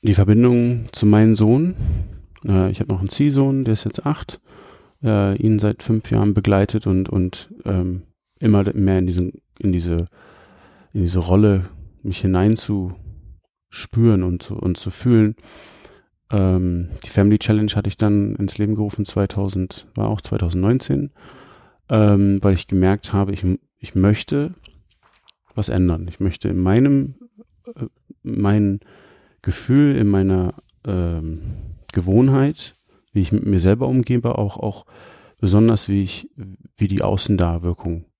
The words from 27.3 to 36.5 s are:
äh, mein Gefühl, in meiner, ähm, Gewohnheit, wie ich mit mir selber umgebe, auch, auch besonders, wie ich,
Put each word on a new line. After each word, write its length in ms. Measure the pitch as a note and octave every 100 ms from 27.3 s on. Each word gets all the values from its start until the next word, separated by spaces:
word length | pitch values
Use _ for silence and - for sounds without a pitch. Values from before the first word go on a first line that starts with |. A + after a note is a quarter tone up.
| _ - _ - A3+
äh, 100 | B2 _ _ -
mein 600 | - A2 G2+ G#2+ G2+ G2 _ - _ _ _ _
Gefühl, 540 | - - - C3+ D3 C3+
in 120 | G#2
meiner, 460 | G2 F#2+ F#2+ F2+ - _ _ -
ähm, 560 | F#2 E2+ E2 D#2+ D#2+ - - - - _
Gewohnheit, 840 | - F2+ G2+ C3+ C3+ C#3 D#3 - _ _ _ _
wie 80 | G2+
ich 100 | F#2
mit 160 | G2+ G#2
mir 120 | F#2+
selber 280 | F2+ A2 B2+
umgebe, 500 | B2+ A#2+ B2 A#2 -
auch, 200 | G#2 -
auch 280 | G#2+ - _ - - - _ _
besonders, 500 | G2 G2+ A2+ A2 -
wie 140 | G2
ich, 260 | F#2+ - - - F#2+